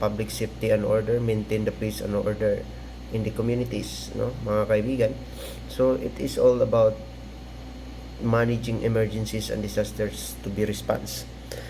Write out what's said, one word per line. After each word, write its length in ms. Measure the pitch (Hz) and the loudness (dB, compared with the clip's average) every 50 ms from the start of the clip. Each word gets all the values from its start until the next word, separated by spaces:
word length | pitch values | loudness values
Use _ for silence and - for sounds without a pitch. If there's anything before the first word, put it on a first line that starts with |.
public 300 | 107 101 104 104 107 107 | 0 0 0 0 -4 -4
safety 400 | - - 113 107 - - 113 110 | -2 -4 -4 -4 -4 -2 2 4
and 140 | 110 107 104 | 4 4 4
order, 360 | 104 107 110 104 117 120 120 | 4 4 4 4 2 2 2
maintain 440 | 120 113 110 107 104 - 107 110 107 | 4 2 2 2 2 0 0 0 0
the 80 | 104 | 0
peace 280 | - - 110 107 101 - | -2 -2 -4 -4 -2 -4
and 140 | - 101 101 | -4 0 0
order 500 | 101 - 107 104 101 110 104 101 - - - - - - - - - - - | 0 0 0 0 2 2 2 2 2 -2 -8 -10 -12 -12 -12 -12 -12 -10 -4
in 120 | - 113 107 | -4 -2 -2
the 60 | 107 | -2
communities, 800 | - - 113 117 120 123 123 120 107 104 - - - - - - - | 0 0 0 2 2 2 0 0 -2 -4 -4 -4 -8 -10 -10 -8 -4
no, 180 | 110 113 120 123 - 113 | -2 -2 -2 -2 -4 -2
mga 240 | 107 104 107 104 107 | 2 2 2 4 4
kaibigan. 400 | 110 107 104 127 135 123 117 110 143 - - - - - - - - - - - | 4 4 4 2 2 2 2 2 2 -2 -8 -12 -10 -10 -10 -10 -10 -10 -12 -10
So, 300 | - - 131 131 131 127 | 0 2 4 4 4 2
it 160 | 123 117 - | 0 -4 -4
is 220 | - 135 131 - - | -2 -4 -2 2 6
all 240 | 123 127 123 120 | 6 6 6 6
about 340 | 117 113 117 113 110 107 107 - - - - - - - - - - - - - - - - - - - - - - - - - | 4 4 6 6 6 6 4 2 -8 -12 -12 -14 -14 -14 -14 -14 -14 -14 -14 -12 -12 -12 -12 -12 -12 -12 -12 -12 -14 -12 -10 -4
managing 640 | 110 117 113 117 117 117 120 113 120 117 113 - | 0 2 4 4 4 4 2 0 0 -2 -2 0
emergencies 680 | - 117 113 110 110 104 107 110 107 107 113 110 107 - | 2 2 4 4 2 2 0 -2 -4 -2 -2 -4 -4 -2
and 120 | 113 107 | -4 -2
disasters 720 | 104 101 - 110 104 107 - - 107 98 - - - - - - | -2 -2 0 0 -2 -2 0 -2 -2 -2 -2 -6 -8 -10 -10 -8
to 80 | - 101 | -8 -6
be 140 | 101 104 107 | -2 0 0
response. 600 | 104 101 - - - 110 - 107 - - - - - - - - - - - - | 0 0 -4 0 -2 -2 -2 -2 -6 -8 -8 -10 -12 -14 -14 -12 -12 -12 -12 -10